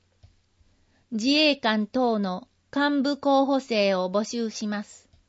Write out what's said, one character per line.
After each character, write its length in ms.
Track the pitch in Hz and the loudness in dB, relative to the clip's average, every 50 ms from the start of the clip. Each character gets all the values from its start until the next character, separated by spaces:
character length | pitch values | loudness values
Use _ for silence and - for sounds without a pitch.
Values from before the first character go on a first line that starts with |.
| _ _ _ _ - - _ _ _ _ _ _ _ _ _ _ _ _ _ _ _ _ | _ _ _ _ -20 -20 _ _ _ _ _ _ _ _ _ _ _ _ _ _ _ _
自 200 | 240 208 220 269 | -8 -2 0 2
衛 260 | 285 302 311 302 285 | 2 4 4 2 2
官 300 | 285 - 220 220 214 208 - | 2 0 0 0 0 -2 -2
等 320 | - 254 254 240 226 208 | -2 0 0 0 0 0
の 260 | 202 185 180 185 - - _ _ _ _ | -2 -4 -6 -8 -12 -16 _ _ _ _
幹 280 | - 277 285 294 285 285 | -2 -2 0 0 2 0
部 160 | 247 285 285 | 0 0 -2
候 300 | 285 - 277 277 269 277 | -2 0 2 4 4 4
補 120 | 262 277 262 | 2 0 -2
生 360 | 262 - 233 208 202 196 196 | -2 -2 0 2 2 2 2
を 140 | 180 185 185 | 0 0 -2
募 140 | 185 208 | -2 -2
集 280 | 220 - - 240 233 220 | -2 -2 -4 -4 -4 -4
し 180 | - - 214 208 | -6 -6 -6 -6
ま 160 | 208 208 208 | -6 -6 -8
す。 240 | - - - _ _ _ _ _ | -12 -18 -20 _ _ _ _ _